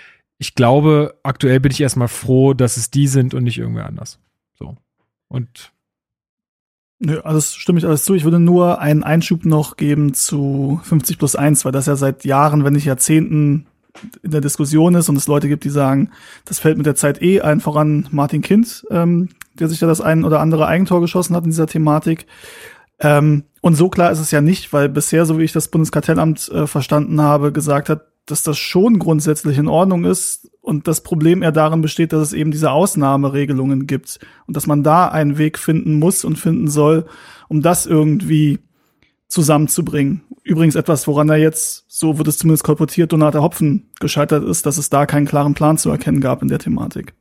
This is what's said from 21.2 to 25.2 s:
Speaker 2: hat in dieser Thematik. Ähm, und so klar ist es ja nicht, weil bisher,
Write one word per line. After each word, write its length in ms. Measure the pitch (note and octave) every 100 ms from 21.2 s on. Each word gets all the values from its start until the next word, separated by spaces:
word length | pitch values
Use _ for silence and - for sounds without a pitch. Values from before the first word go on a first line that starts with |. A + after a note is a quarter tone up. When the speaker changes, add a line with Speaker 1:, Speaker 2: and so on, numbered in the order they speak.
| F3 F3
Speaker 2:
hat 80 |
in 80 | E3
dieser 160 | D#3+ D#3
Thematik. 580 | D#3+ D3+ D3+ E3 D#3+ - - - - - - _ -
Ähm, 440 | D3 D3 D3+ D3 - _
und 160 | F3+ D3+
so 140 | F#3
klar 220 | G#3 F3
ist 80 | D#3+
es 120 | D3+
ja 80 | D3
nicht, 320 | D3+ F#3+ -
weil 160 | D3 C#3+
bisher, 380 | D3 - E3